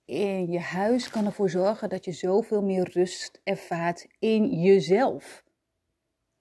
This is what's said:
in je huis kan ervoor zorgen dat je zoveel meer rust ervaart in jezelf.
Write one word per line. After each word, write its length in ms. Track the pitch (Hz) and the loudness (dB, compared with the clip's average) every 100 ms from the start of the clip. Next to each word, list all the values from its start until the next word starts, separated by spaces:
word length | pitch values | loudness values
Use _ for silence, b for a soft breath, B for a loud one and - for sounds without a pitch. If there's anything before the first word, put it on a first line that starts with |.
| - | -8
in 460 | 143 202 190 175 | -4 -2 -2 -2
je 80 | 175 | -4
huis 500 | 170 175 208 247 - | -4 -2 0 0 -2
kan 160 | 220 208 | -4 -2
ervoor 240 | - 190 | 0 0
zorgen 400 | 180 190 220 202 | 2 0 -2 -4
dat 160 | 190 - | -8 -8
je 60 | |
zoveel 520 | 156 180 202 226 214 | -4 0 2 2 0
meer 260 | 196 185 180 | 0 0 0
rust 500 | 180 180 - - - | 0 0 -2 -14 -8
ervaart 640 | - 190 - 170 170 170 - _ | -4 -4 -4 -4 -4 -4 -10 _
in 400 | 220 220 214 160 | 0 2 2 2
jezelf. 840 | 185 196 151 202 151 117 - - _ _ _ _ _ _ _ _ _ _ | 6 6 6 2 2 -2 -10 -20 _ _ _ _ _ _ _ _ _ _